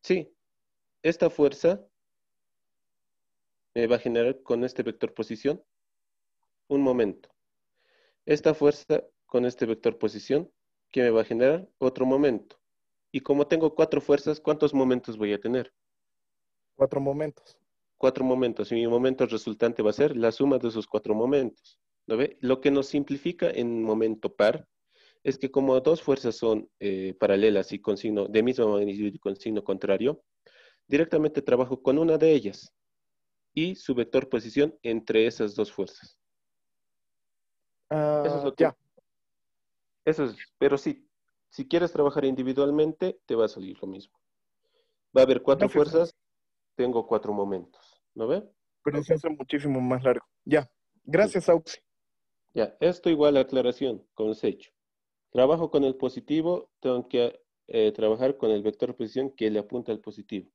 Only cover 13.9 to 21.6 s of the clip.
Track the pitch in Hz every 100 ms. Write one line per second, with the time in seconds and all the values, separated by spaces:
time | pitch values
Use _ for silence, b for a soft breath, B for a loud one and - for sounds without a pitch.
13.9 | 151 - 143 143 151 - 151 151 143 131
14.9 | 127 123 110 107 101 113 127 120 _ _
15.9 | _ _ _ _ _ _ _ _ _ 135
16.9 | 139 139 139 151 - _ _ _ _ _
17.9 | _ 131 127 131 127 127 113 101 117 117
18.9 | 117 131 131 123 110 - 104 117 113 107
19.9 | 104 147 131 113 110 139 131 120 110 104
20.9 | 107 - 107 120 143 127 -